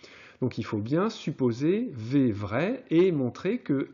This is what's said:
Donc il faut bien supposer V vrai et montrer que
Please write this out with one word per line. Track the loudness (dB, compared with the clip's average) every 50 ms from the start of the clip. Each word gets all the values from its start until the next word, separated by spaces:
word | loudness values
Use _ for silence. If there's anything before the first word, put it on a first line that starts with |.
| -20 -20 -20 -20 -20 -20 -8 -4
Donc | -4 -4 -2
il | -4 -6
faut | -4 -4 -4
bien | -2 0 0 0 0 0
supposer | -2 -4 -6 -6 -2 0 0 0 2 2 0 0 0 0 -2 -4 -6
V | -8 -4 0 2 4 4 4 2
vrai | 0 -2 -4 -2 -2 0 -2 -2 -4 -4 0
et | 4 4 4 4 4
montrer | 2 0 -2 -4 -4 -2 -2 -2 -2
que | -2 -2 -2 0 -2 -4